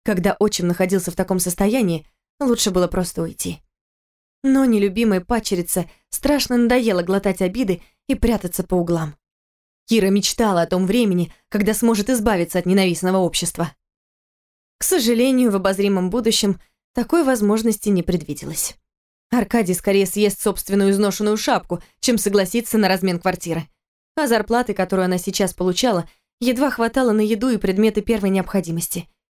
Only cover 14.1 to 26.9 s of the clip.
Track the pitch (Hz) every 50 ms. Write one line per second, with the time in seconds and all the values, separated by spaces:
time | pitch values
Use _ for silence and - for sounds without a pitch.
14.1 | _ _ _ _ _ _ _ _ _ _ _ _ _ - - - 381 349 233 226
15.1 | 240 226 240 269 262 254 254 233 196 196 185 196 196 185 202 202 202 185 180 185
16.1 | 180 247 226 226 214 - - 202 190 - - _ _ _ _ _ _ - 233 -
17.1 | - 339 330 269 262 226 208 202 208 220 220 226 220 - - 214 202 180 175 -
18.1 | 180 175 - - 143 - - - 160 - - - - _ _ _ _ _ _ _
19.1 | _ _ _ _ - 247 208 - - 233 220 175 185 175 - - 196 196 196 190
20.1 | - 202 208 202 202 - - 214 185 - - - 190 196 196 196 196 196 214 202
21.1 | 92 - 104 147 214 214 - - 254 185 - - 180 175 - _ _ _ - -
22.1 | 240 220 - 202 196 202 190 180 - 233 226 - - 220 208 185 185 185 185 190
23.1 | 175 175 - 185 180 - - 175 165 165 156 - _ _ _ _ _ _ _ _
24.1 | _ - 302 254 233 220 214 214 233 240 247 240 202 - 185 185 196 190 185 180
25.1 | 185 180 - - 185 - 202 185 - - 180 185 180 - - 254 214 175 170 -
26.1 | _ _ _ _ _ _ 240 240 254 233 277 277 - - 233 226